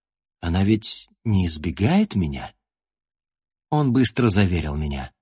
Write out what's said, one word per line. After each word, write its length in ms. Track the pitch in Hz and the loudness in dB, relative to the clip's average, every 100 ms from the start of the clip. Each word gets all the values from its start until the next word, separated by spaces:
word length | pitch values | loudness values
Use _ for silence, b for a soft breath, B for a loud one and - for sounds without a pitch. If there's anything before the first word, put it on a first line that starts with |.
| _ _ _ - | _ _ _ -10
«Она 240 | 85 87 | -4 0
ведь 440 | 98 110 - - - _ | 2 2 0 -6 -10 _
не 220 | 117 98 87 | -2 0 0
избегает 680 | 78 87 82 113 190 214 98 | -2 -4 -2 2 2 2 -2
меня?» 360 | 78 67 - _ _ _ _ _ _ _ _ _ _ _ - | -2 -6 -12 _ _ _ _ _ _ _ _ _ _ _ -4
Он 220 | 151 139 | 0 2
быстро 340 | 123 117 - 120 | 2 2 2 2
заверил 480 | 95 95 87 76 | 4 2 0 -4
меня. 380 | 73 76 67 62 _ | -6 -6 -8 -10 _